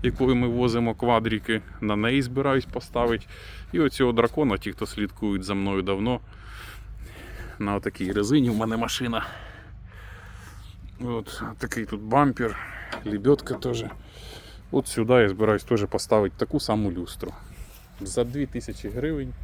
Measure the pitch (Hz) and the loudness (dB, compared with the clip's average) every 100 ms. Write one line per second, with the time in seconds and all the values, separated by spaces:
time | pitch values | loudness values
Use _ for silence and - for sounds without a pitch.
0 | 123 - 131 123 123 120 123 117 117 110 | 0 4 4 6 4 4 2 4 2 2
1 | 120 117 113 107 - 110 - - 107 104 | 4 4 4 -2 0 -2 -2 -6 0 2
2 | 110 135 123 127 139 135 - 123 - 123 | 4 2 2 0 2 2 0 -8 -4 0
3 | 120 113 - - - - - 175 147 - | 2 2 -2 -16 -14 -14 -4 2 2 4
4 | 127 117 117 - 147 98 - 95 107 - | 4 6 4 4 2 2 -2 -6 -6 -2
5 | 104 - 107 98 92 98 98 98 95 98 | -4 -2 -2 0 0 0 0 0 0 0
6 | 110 123 - - - - - - - - | 0 0 -4 -18 -16 -14 -14 -14 -14 -14
7 | - - - - - - 101 101 104 - | -14 -14 -14 -12 -12 -6 -2 0 -2 -4
8 | 95 101 104 147 123 107 113 113 - - | -2 0 4 4 4 2 0 0 -2 -2
9 | 123 113 - - - - - - - - | -2 -2 -4 -10 -14 -16 -18 -16 -16 -18
10 | - - - - - - - - - - | -16 -16 -16 -16 -16 -16 -16 -16 -16 -8
11 | 123 117 107 - 110 110 123 - 107 107 | -4 -4 -4 -8 -8 -6 -4 -4 -4 -6
12 | 107 131 143 120 117 101 - - - - | 4 6 6 4 -2 -4 -10 -12 -10 -8
13 | 110 104 107 143 - 127 131 117 113 - | -4 0 4 4 2 -4 -2 -2 -4 -10
14 | - - - - - - - - - - | -16 -18 -16 -16 -16 -18 -2 -2 0 0
15 | 113 127 107 95 110 104 - 113 101 - | 6 8 8 6 4 4 4 2 2 -2
16 | - 110 98 - 113 147 - 110 104 90 | 4 4 4 0 -2 -2 0 2 2 -2
17 | 85 - - - - - - - - - | -6 -8 -10 -10 -16 -16 -16 -18 -20 -12
18 | 98 120 120 135 135 123 - 123 107 104 | -6 -2 0 0 -2 -4 -8 -8 -6 -4
19 | 147 156 131 127 | -2 -2 -6 -10